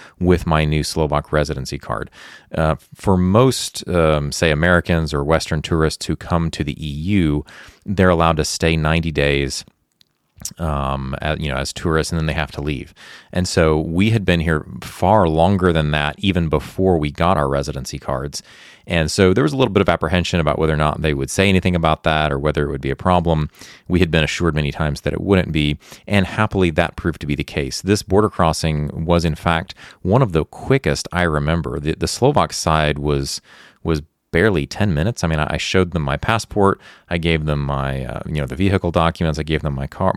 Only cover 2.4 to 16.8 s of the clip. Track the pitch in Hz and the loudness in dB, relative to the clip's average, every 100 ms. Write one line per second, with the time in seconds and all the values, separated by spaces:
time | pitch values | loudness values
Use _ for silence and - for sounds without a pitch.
2.4 | _ - 80 78 - - - 92 90 104 | _ -2 0 -2 -6 -8 0 2 4 4
3.4 | 131 - - - - 87 78 76 71 - | 4 2 -6 -10 -2 2 2 2 -2 0
4.4 | 82 76 87 87 85 82 80 73 71 80 | 0 2 4 2 2 0 0 -2 0 0
5.4 | - 76 - 82 78 - - 78 - 85 | 0 -4 -2 0 0 -2 -6 -6 -2 -2
6.4 | 82 - 73 65 76 71 85 101 78 71 | -2 -4 -6 -6 -8 -6 -2 0 2 0
7.4 | - - - - - 95 92 82 82 78 | -4 -16 -20 -16 -6 2 4 4 4 2
8.4 | 76 - 82 80 78 82 80 71 71 69 | -2 0 0 2 2 0 0 0 0 2
9.4 | 69 - - _ _ _ _ _ _ - | -2 -6 -14 _ _ _ _ _ _ -16
10.4 | - - 80 71 67 67 65 67 76 73 | -14 -6 -4 -2 -2 -4 -6 -6 -4 -4
11.4 | 76 65 69 - 87 80 76 82 78 69 | -4 -4 -6 -4 0 0 0 -2 -2 -2
12.4 | 76 - 73 71 - - - - - - | -4 -6 -6 -6 -8 -18 -20 -20 -8 -4
13.4 | 90 92 80 78 80 85 110 113 87 87 | -2 2 4 2 0 0 2 2 2 0
14.4 | 80 80 - - - - 92 107 85 78 | 2 -2 -4 -14 -14 -2 2 4 4 4
15.4 | 87 98 90 80 76 76 73 - 98 87 | 2 4 2 2 2 0 -2 -2 -2 0
16.4 | 82 76 - - | 0 -2 -4 -2